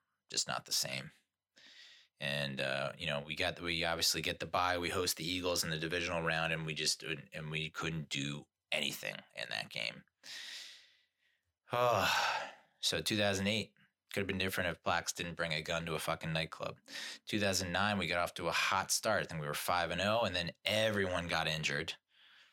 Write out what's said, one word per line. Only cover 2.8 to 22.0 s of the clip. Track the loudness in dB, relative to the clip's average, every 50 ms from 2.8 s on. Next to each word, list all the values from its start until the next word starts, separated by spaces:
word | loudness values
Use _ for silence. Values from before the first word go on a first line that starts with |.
| -2 -4 -4
you | -6 -4
know, | -2 -2 -2 -2
we | -6 -4
got, | -2 -2 -2 -2 -2
we | -2 -2 0 0 2
obviously | 0 2 2 2 2 2 2
get | 0 -2 -4 -4
the | -6
bye. | -2 2 2 4 4 2
We | 2 0 0
host | 0 0 0 0 0
the | -2 -2 -4
Eagles | -2 0 0 0 2 2 0
in | 0
the | -2
divisional | -2 -2 -2 0 0 0 0 0 0
round, | 0 2 2 2 2 0 0
and | -2 -2
we | -4 -4
just, | 0 0 0 0 0 -2 -6 -6 -6 -8 -12 -10
and | -10 -8 -4
we | -4 -4 -4 -4
couldn't | -4 -4 -4 -2 -2 -4 -4
do | -4 -4 -4 -2 -2 -4 -6 -10 _ _ _ _ -4
anything | -2 -2 -2 -2 -4 -4 -6 -8 -8 -8 -16 _ -10
in | -10 -8 -6
that | -6 -6 -6 -6
game. | -6 -6 -6 -6 -6 -10 -18 _ _ _ -16 -14 -12 -12 -10 -10 -12 -12 -12 -14 -18 -20 -20 -20 _ _ _ _ _ _ _ _ _ _ _ _ _ _ _ -2
<sighs> | 2 4 6 6 6 6 4 4 4 4 2 2 0 -2 -4 -6 -12 -18 _ _ _ -2
So | 0 0 0 0
two | 0 0 2
thousand | 4 4 4 4 4 2
eight | 2 2 2 0 -4 _ _ -20 _ _ _ _ _ -2
could | -2
have | 0
been | 0 0
different | 0 0 0 0 2 0 0
if | 0 0 0
Plax | 2 2 2 0 -2 -4
didn't | -4 -6 -6 -2
bring | -2 0 0 0
a | 0
gun | 0 0 -2 -2 0
to | -2 -2
a | -2
fucking | 0 0 -2 -2 -2 -2 0
nightclub. | 0 -2 -2 -4 -6 -6 -6 -6 -8 _ -12 -10 -10 -8 -8 -10 -12 _
Two | -2 0 2
thousand | 2 2 2 2 0 0
nine, | 2 2 4 4 4
we | 2 2
got | 2 4 2
off | 2 0 0
to | -2 0
a | 0
hot | 2 2 2 4 2 2 2 2
start. | 0 2 2 2 2 2 2
I |
think | 0 -4 -4
we | -2
were | -2 -2
five | -2 0 2 2 2 2 2
and | 0 2
oh, | 2 4 4 4
and | 4 2 2
then | 0 -2 -2 -6 _ -2
everyone | 2 2 4 4 4 4 2 2 2 2 0 0
got | 0 0 2 2
injured. | 2 0 0 0 0 0 0 -2 -4 -6 -10